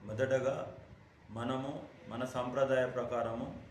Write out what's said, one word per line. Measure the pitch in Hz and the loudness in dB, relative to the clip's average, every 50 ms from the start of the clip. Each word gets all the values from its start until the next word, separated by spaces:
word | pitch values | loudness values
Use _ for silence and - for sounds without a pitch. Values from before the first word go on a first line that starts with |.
| - | -8
మొదటగా | 104 107 113 131 127 135 131 123 131 143 - - - - - - - - - - - - - - - | -6 0 2 4 4 4 4 4 2 0 0 -4 -6 -8 -14 -16 -18 -20 -20 -20 -20 -20 -20 -16 -10
మనము | 104 113 117 127 131 131 135 139 147 - - - - - - - | -6 -4 -2 -2 0 -2 -2 -4 -6 -6 -8 -12 -16 -16 -14 -10
మన | 107 120 127 | -6 -4 -4
సాంప్రదాయ | 123 - 131 123 127 131 139 135 131 131 127 127 | -4 -2 -2 -2 0 4 4 4 6 6 4 4
ప్రకారము | 120 - 123 120 113 120 120 117 117 117 117 135 156 - - - - | 4 2 0 -2 0 0 0 0 0 -2 -2 -4 -6 -8 -10 -14 -16